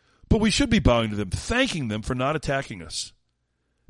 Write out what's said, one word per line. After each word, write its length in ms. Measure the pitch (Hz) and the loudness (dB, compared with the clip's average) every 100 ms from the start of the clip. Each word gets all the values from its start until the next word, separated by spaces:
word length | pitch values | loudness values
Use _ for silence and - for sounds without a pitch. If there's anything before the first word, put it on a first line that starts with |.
| _ _ - | _ _ -6
But 140 | 226 | 0
we 80 | 214 | 2
should 200 | - 277 | 2 2
be 100 | 220 | 4
bowing 300 | 127 120 110 | 6 4 2
to 40 | 104 | -2
them, 140 | 98 | -4
thanking 580 | - - 240 262 170 120 | -4 -2 0 0 -2 -4
them 140 | 107 | -4
for 140 | 104 127 | -4 -2
not 200 | 131 156 | 0 -2
attacking 460 | - 135 - 101 | -2 -4 -4 -12
us. 320 | 80 - - _ _ _ _ _ _ _ | -10 -10 -10 _ _ _ _ _ _ _